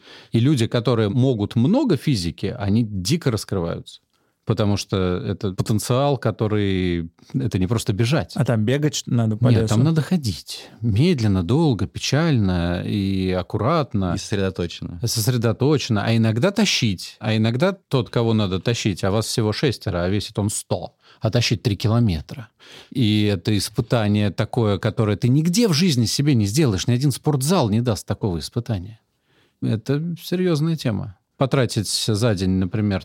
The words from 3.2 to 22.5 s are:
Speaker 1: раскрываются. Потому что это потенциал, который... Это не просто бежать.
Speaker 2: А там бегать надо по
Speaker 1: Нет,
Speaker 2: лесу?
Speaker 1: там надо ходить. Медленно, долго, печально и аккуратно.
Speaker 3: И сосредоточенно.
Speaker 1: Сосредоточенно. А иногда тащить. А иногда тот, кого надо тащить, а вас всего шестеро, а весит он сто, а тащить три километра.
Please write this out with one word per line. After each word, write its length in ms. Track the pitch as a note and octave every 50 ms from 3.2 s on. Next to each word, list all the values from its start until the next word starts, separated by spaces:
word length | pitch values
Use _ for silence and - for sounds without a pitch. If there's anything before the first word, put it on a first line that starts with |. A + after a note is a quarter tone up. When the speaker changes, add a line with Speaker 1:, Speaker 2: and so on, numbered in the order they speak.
| - C#3
Speaker 1:
раскрываются. 680 | A2 G2+ - - G#2 F#2+ E2 E2+ F2+ F2+ - - - - _ _ _ _ _ _ _ _ _
Потому 300 | - A2 F#2+ A2 G2+ G2+
что 200 | F#2+ - - - G2 F#2 F2+ F2+ F2+ -
это 280 | G#2+ G2 - - G2+ F#2
потенциал, 640 | - G2+ - A2+ G#2 - - A#2+ B2+ C#3 C#3+ C#3+ A#2+
который... 920 | - A#2 F#2+ - A2+ G#2+ G#2+ G#2 G2+ G2 F#2+ F#2 F#2 F2+ F2 E2+ E2 E2 - _ _ - -
Это 260 | C3+ C3 A#2+ - G2+
не 80 | F2+
просто 280 | F2+ A#2+ A2 - - G2+
бежать. 380 | F#2+ A#2 A2+ B2+ A#2+ F2+ - -
Speaker 2:
А 100 | - C3
там 180 | B2 A#2+ G#2+ G#2+
бегать 360 | G#2+ B2+ D3+ D3+ D3+ - - -
надо 320 | - - A#2 A2+ A2 G#2+ G#2+
по 100 | - A2
Speaker 1:
Нет, 140 | A2+ A2+ A2+
Speaker 2:
лесу? 60 | G#2+
Speaker 1:
там 140 | G#2+ A2 B2
надо 180 | D#3+ E3 D#3+ C3+
ходить. 680 | - F#3 F3 C#3 A2 F2 - - - - - - - - - A2+
Медленно, 600 | A#2 G2+ G2+ C#3+ F#3 F#3 B2+ A2 G#2+ G2 F#2 F2
долго, 440 | E2 A#2+ D3 E3+ D3+ A#2+ F2+ G2
печально 960 | - - - - - - C#3 E3 E3+ D3 A#2 G2+ F#2+ F2+ F2 E2+ F2 F2+ G2 G2+
и 460 | G#2+ A2 G#2 G2 G2 G2 F#2+ F#2+ F#2
аккуратно. 840 | F#2 F2+ F2 - - G#2+ G#2 B2+ E3 E3 C#3+ - - G#2 F#2+ F2+ E2+
Speaker 3:
И 40 | G2
сосредоточенно. 800 | - - A2+ G2 F#2+ F#2+ F2+ - F2+ E2+ - - - - F2 E2+ B2
Speaker 1:
Сосредоточенно. 1000 | A#2 - A#2 G#2 C3+ B2 B2 A2+ A#2 G#2+ - B2 C#3 D#3 C3 - - A2+ G2+ -
А 100 | A2 A2+
иногда 360 | A2+ A2 A2+ G#2+ A#2 B2+ F#3+
тащить. 680 | G3+ - G#3+ - - - - A2 F#2+ - - - - -
А 140 | - A2 A2
иногда 380 | A2 A2 A2+ A2+ B2 D#3+ F#3+ F#3+
тот, 380 | F#3+ _ _ - C3 A2+ -
кого 240 | - B2 A#2 A2+ A2+
надо 260 | G#2+ G#2+ F#2+ F2+ F#2
тащить, 420 | - B2 A#2+ - - A2+ F#2 - -
а 80 | G2
вас 140 | F#2+ A2+ G#2+
всего 300 | - - - A2 G#2+ G#2
шестеро, 500 | - - C#3 G#2+ - - - F2+ F2 F2
а 40 | F2+
весит 280 | G2 G#2 - - - -
он 120 | G2+ G#2
сто, 440 | - - - - - F2+ F2+ - - _ _ _ - _ -
а 80 | A2+
тащить 320 | - B2 A#2 - A2+ F2+ -
три 120 | B2 G2+
километра. 720 | - - G#2+ A2 A#2 A#2+ G#2+ F2 D#2 - - - D2+ A2 -